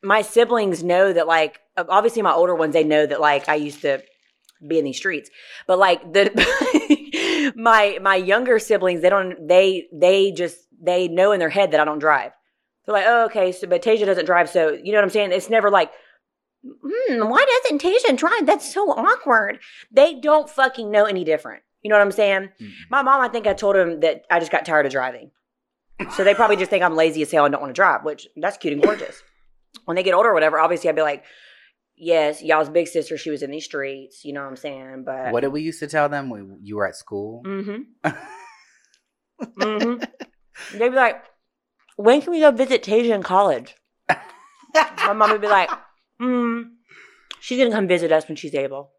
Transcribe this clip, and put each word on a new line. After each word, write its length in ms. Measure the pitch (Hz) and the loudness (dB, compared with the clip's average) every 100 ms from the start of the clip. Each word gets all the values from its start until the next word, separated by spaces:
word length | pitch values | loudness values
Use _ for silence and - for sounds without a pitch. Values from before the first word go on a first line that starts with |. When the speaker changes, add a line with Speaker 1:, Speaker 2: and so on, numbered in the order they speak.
Speaker 1:
my 180 | 196 214 | 0 0
siblings 600 | 208 226 233 233 208 165 | 2 2 2 2 -2 -4
know 280 | 170 175 196 | 0 2 2
that, 120 | 175 160 | 2 2
like, 320 | 165 156 - _ - | 2 0 -6 _ -10
ob-, 100 | 170 | 0
obviously 320 | 185 220 226 | 0 0 0
my 120 | 190 | 0
older 200 | 160 180 | 2 2
ones, 200 | 170 160 | 0 0
they 100 | 156 | 0
know 220 | 151 151 151 | 2 2 2
that, 120 | 143 | 2
like, 300 | 147 143 139 | 0 0 0
I 60 | 151 | -2
used 260 | 147 143 | -4 -6
to 220 | 147 135 - _ _ _ _ _ 151 | -4 -4 -6 _ _ _ _ _ -4
be 100 | 160 | -4
in 80 | 143 | -2
these 120 | 127 | -4
streets. 340 | 196 160 - _ - - - | -6 -6 -10 _ -20 -20 -2
But, 140 | 185 | 2
like, 340 | 196 175 175 | 4 2 0
the, 1400 | 170 196 - - 539 508 392 440 294 - 330 339 320 285 | 2 2 2 0 0 0 0 2 -2 0 -6 -4 -2 -2
<laughs> 20 | 226 | 0
my, 420 | 226 220 208 180 | 4 4 4 0
my 160 | 196 190 | 0 0
younger 440 | 185 208 247 226 | 2 0 2 0
siblings, 420 | - 202 185 175 | 2 0 0 2
they 80 | 175 | 2
don't, 380 | 202 185 180 156 | 2 -2 -8 2
they, 400 | 180 196 190 - | 4 4 0 -8
they 400 | 160 175 196 196 | 0 2 4 2
just, 280 | 165 175 - _ _ | -2 -8 -8 _ _
they 280 | 165 180 180 | -2 0 -2
know 240 | 170 196 | 2 2
in 80 | 202 | 2
their 100 | 165 | 0
head 220 | 143 196 | 0 2
that 80 | 156 | 2
I 60 | 151 | 0
don't 120 | 151 | 0
drive. 340 | 151 143 117 _ _ _ _ _ - | 0 0 0 _ _ _ _ _ -4
They're 80 | |
like, 120 | 208 196 | 0 2
"Oh, 180 | 233 226 | 2 2
okay, 260 | 214 185 | 0 -2
so, 140 | 180 185 | -2 -2
but 160 | 175 | -2
Tasia 240 | 196 220 202 | 2 0 2
doesn't 200 | 180 160 | 0 2
drive," 260 | 175 170 | 2 2
so, 180 | 180 160 | 2 0
you 220 | 147 185 | -2 -2
know 80 | 208 | 0
what 40 | 202 | 2
I'm 40 | |
saying? 220 | 214 202 | 0 -2
It's 180 | 185 185 | -4 0
never 220 | 226 208 | 0 4
like, 200 | 196 160 - _ _ _ _ _ _ | 2 0 -6 _ _ _ _ _ _
"Hmm, 640 | 254 - 285 427 508 240 214 | -20 -16 -8 -4 -2 -2 0
why 140 | 254 554 508 | 2 2 2
doesn't 180 | 508 294 | 0 -2
Tasia 340 | 349 427 480 254 | 0 0 0 0
drive? 300 | 320 453 294 | 0 0 0
That's 260 | 392 - | -2 -2
so 200 | - 403 | -4 -4
awkward." 680 | - 294 508 - 226 208 - - - - | 0 0 0 2 0 0 -8 -16 -20 -2
They 240 | 226 302 277 | 4 4 2
don't 300 | 294 302 294 | 2 2 2
fucking 420 | - 262 254 214 | 0 0 0 -2
know 140 | 208 208 | 2 2
any 180 | 190 | 0
different. 400 | 160 156 127 107 _ _ | -2 -2 -2 -18 _ _
You 80 | 208 | 0
know 60 | 214 | 4
what 60 | |
I'm 80 | 202 | 4
saying? 380 | 196 208 196 190 _ | 2 0 0 -4 _
Speaker 2:
Mm-mm. 100 | 214 190 - | -20 -20 -4
Speaker 1:
My 120 | 262 | -2
mom, 200 | 262 277 | 2 2
I 60 | 247 | 0
think 200 | 240 214 | -2 -4
I 60 | |
told 220 | 196 208 196 | -2 0 2
him 260 | 175 165 | 0 0
that 240 | 160 147 _ | -2 -2 _
I 100 | 175 | -2
just 120 | 160 | 0
got 140 | 160 - | -4 0
tired 200 | 156 139 | 0 0
of 60 | |
driving. 400 | 131 131 123 120 _ _ _ _ _ _ - 190 - | -2 -6 -8 -20 _ _ _ _ _ _ -14 -12 0
So 80 | |
they 100 | 196 | 2
probably 240 | 202 220 208 | 4 2 2
just 120 | 185 | 0
think 140 | 196 | 0
I'm 120 | 175 160 | 0 2
lazy 260 | 160 156 | 0 0
as 100 | 147 | -2
hell 140 | 160 147 | 2 2
and 60 | |
don't 80 | 143 | 0
wanna 120 | 143 | -8
drive, 300 | 123 190 135 | 0 2 2
which, 240 | 151 143 - - | -4 -10 -16 -8
that's 220 | 165 208 | -8 -6
cute 160 | 165 | -6
and 80 | 143 | 0
gorgeous. 400 | 147 208 - - _ _ _ _ _ - - | 0 0 -8 -16 _ _ _ _ _ -20 -8
When 100 | 170 | -4
they 80 | |
get 100 | 185 | 0
older 160 | 180 233 | 2 4
or 40 | |
whatever, 260 | 185 156 151 | 4 2 2
obviously 300 | 165 175 175 | 0 0 -2
I'd 60 | 156 | 0
be 60 | |
like, 220 | 156 143 _ - - _ _ _ _ _ | -2 -4 _ -20 -20 _ _ _ _ _
"Yes, 460 | 165 165 151 151 | -2 0 0 -4
y'all's 260 | 156 156 147 | 0 2 2
big 180 | 160 165 | -2 -2
sister, 300 | 165 151 156 | -6 -6 -10
she 120 | - | -8
was 100 | 147 | -8
in 60 | 139 | -8
these 140 | 147 156 | -12 -12
streets," 580 | 151 135 135 135 - 151 | -10 -10 -12 -18 -20 -14
you 80 | |
know 80 | 143 | -12
what 80 | 139 | -12
I'm 60 | 131 | -14
saying? 460 | 151 135 131 131 131 | -14 -16 -18 -16 -12
But 260 | 131 127 | -10 -6
Speaker 2:
What 100 | 117 | -4
did 120 | 139 | -4
we 80 | 143 | -6
used 160 | 156 156 | -10 -10
to 80 | 147 | -8
tell 200 | 151 147 | -4 -2
them 200 | 143 135 | -4 -10
when 300 | 110 98 95 | -12 -16 -20
you 140 | 101 104 | -14 -6
were 100 | 98 | -6
at 80 | - | -8
school? 460 | - 104 104 117 127 | -12 -10 -10 -12 -12
Speaker 1:
Mm-hmm. 600 | 196 196 208 277 _ - | -10 -10 -12 -16 _ -8
Speaker 2:
<laughs> 120 | - - - - _ _ _ _ _ _ _ _ _ | -8 -18 -20 -20 _ _ _ _ _ _ _ _ _
Speaker 1:
Mm-hmm. 1400 | 240 - 220 214 226 240 254 _ - _ _ - - 202 | -18 -6 -4 -2 -4 -4 -10 _ -20 _ _ -20 -18 -4
They'd 120 | 240 | -2
be 60 | 254 | 2
like, 260 | 240 190 - _ _ _ _ _ _ - | 0 -2 -16 _ _ _ _ _ _ 0
"When 240 | 214 277 | 4 4
can 100 | 294 | 2
we 80 | 339 | 4
go 120 | 302 | 4
visit 320 | 233 254 254 | 4 0 0
Tasia 300 | - 220 233 | 0 0 2
in 80 | 208 | -2
college?" 520 | 180 185 202 131 127 _ _ _ _ - - - _ _ _ 311 311 - | 0 2 2 0 -6 _ _ _ _ -6 -6 -20 _ _ _ 0 0 -2
My 160 | 415 | -4
mom 180 | 214 214 | 2 2
would 100 | 214 | 2
be 60 | 208 | 2
like, 220 | 202 170 - - _ _ _ | 2 2 -6 -14 _ _ _
"Hmm, 420 | 247 247 240 233 233 _ _ - - _ _ - | -4 -2 -2 -4 -10 _ _ -20 -20 _ _ -20
she's 180 | - 247 | -8 0
gonna 140 | 254 | 0
come 160 | 220 196 | 0 0
visit 240 | 180 165 | 0 2
us 160 | 156 156 | 0 -2
when 80 | 151 | -14
she's 180 | 156 139 | -8 -6
able." 360 | 135 135 143 | -6 -10 -16